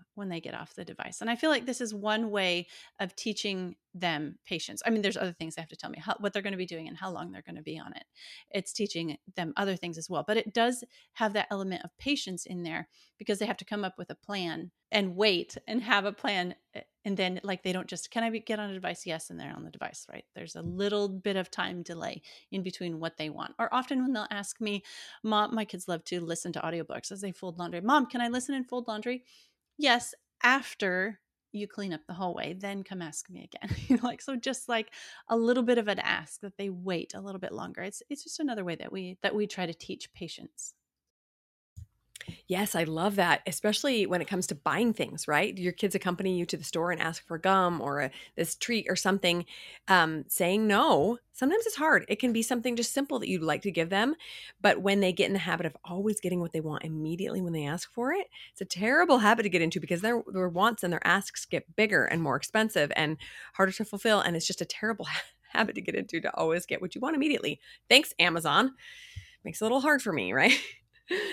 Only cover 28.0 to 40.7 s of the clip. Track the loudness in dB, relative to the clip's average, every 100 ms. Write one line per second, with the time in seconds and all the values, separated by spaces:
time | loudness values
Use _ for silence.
28 | 4 0 -2 -2 -2 -4 -4 -6 -4 -6
29 | -4 -6 -8 -20 _ _ _ 2 4 4
30 | 2 -12 _ 2 4 4 2 -2 0 0
31 | -2 -4 _ _ _ -8 -8 -6 -4 -6
32 | -8 -4 -4 -4 -6 -6 -6 -8 -8 -10
33 | -8 -10 -12 -14 -16 -10 -6 -2 2 2
34 | 2 -4 -6 -6 -4 -6 -2 -2 -2 -12
35 | -18 -14 0 2 4 4 4 4 2 -2
36 | -2 -4 -8 -12 -12 -8 -8 -6 -4 -4
37 | -4 -10 -12 -10 -8 -8 -10 -10 -10 -12
38 | -10 -10 -10 -4 -2 -2 -4 -6 -6 -8
39 | -8 -4 0 0 0 -2 -4 -6 -10 -12
40 | -12 -14 -12 -12 -16 -14 -16